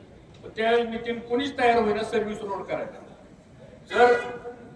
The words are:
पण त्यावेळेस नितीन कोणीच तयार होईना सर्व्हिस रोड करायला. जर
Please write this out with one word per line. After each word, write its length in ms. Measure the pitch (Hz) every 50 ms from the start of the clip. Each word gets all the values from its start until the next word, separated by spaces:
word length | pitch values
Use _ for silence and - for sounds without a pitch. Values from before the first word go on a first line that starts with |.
| - - - - - - - - -
पण 60 | -
त्यावेळेस 380 | - 214 220 226 233 233 233 226
नितीन 320 | 226 226 - 240 233 226
कोणीच 400 | - - 240 262 285 285 - 262
तयार 200 | 247 240 233 233
होईना 240 | 214 208 202 214 214
सर्व्हिस 380 | - 233 214 208 208 208 -
रोड 220 | 214 190 190 185 -
करायला. 360 | - 156 147 143 - - - - - - - - - - - - - - - - - - - - -
जर 240 | 190 220 247 247 240 240 240 247 240 - - 240 240 - - - -